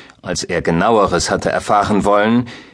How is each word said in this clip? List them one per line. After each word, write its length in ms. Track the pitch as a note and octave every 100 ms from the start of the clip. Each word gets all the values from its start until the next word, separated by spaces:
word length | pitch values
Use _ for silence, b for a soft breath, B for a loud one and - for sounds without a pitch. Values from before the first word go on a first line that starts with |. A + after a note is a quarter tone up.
| B B
als 220 | F#2+ F2
er 180 | - F2
Genaueres 680 | E2 E2+ G#2 A2+ F#2+ E2+ -
hatte 180 | F#2+ F#2+
erfahren 560 | C#2+ - G#2 G2 G#2 G2+
wollen, 420 | G#2 A2 A#2+ A#2+ B B